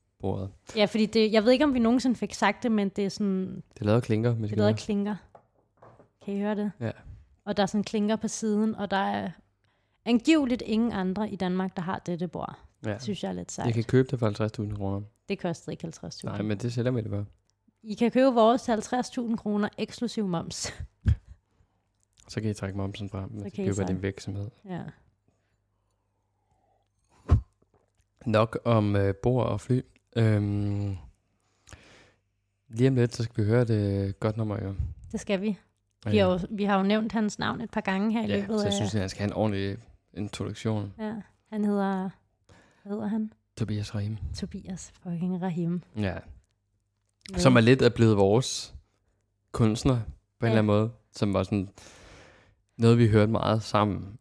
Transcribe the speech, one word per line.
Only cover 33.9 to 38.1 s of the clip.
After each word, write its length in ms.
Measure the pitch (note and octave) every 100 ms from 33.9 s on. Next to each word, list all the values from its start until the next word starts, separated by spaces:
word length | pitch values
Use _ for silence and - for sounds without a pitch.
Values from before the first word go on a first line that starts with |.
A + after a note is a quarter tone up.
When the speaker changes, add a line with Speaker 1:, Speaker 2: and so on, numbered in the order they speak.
| G2 G2 F#2+
Speaker 1:
godt 180 | A2 G#2+
nummer, 260 | G#2+ G2+
jo. 120 | F#2+ G2 - - -
Speaker 2:
Det 80 | A3+
skal 220 | - G3
vi. 60 | G#3+
Vi 100 | F#3+ _ _ _ _ -
har 60 | G#3 F#3
Speaker 1:
Ja. 40 |
Speaker 2:
jo, 60 | F3+ -
vi 140 | G#3
har 140 | G3+ G3
jo 60 |
nævnt 280 | F#3+ G#3+ A3
hans 280 | A3+ G#3+ -
navn 220 | - A#3
et 100 | A3+
par 100 | -
gange 300 | G3+ F#3+ G#3+